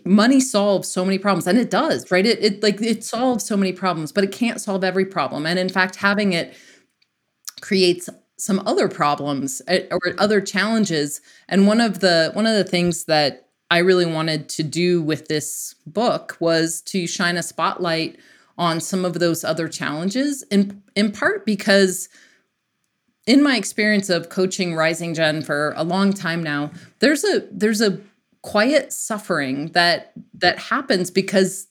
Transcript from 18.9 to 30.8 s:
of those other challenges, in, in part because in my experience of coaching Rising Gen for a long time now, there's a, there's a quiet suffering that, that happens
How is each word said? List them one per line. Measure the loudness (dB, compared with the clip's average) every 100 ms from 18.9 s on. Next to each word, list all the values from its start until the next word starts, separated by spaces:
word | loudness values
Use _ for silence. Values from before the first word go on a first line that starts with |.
| -2
of | -2 0
those | 0 0
other | -2 -4 -4
challenges, | -6 -6 -4 -4 -2 -2 -4 0
in, | 0 0 -4 _
in | -2 -2
part | 0 -2 0
because | -2 -2 2 4 4 0 -10 _ _ _ _ _ _ _ _ _ _ _ 2
in | 4
my | 4 2
experience | -2 0 2 2 0
of | -2 -2
coaching | -2 -2 0 -2
Rising | 0 0 -2 -4
Gen | 0 0 0
for | -2 -2 -2 -2
a |
long | -2 2 2
time | 0 -2 -4
now, | -4 -4 -6 -10 -20 _
there's | 2 2
a, | 0 -2 -4
there's | -2 0 2
a | 0 0 -8 _ _ _
quiet | -4 0 2 2 0
suffering | -6 -8 -8 -4 -2 -2 -4 -2
that, | 2 2 2 -4 -20 -20
that | -2 -2 -2
happens | -4 -4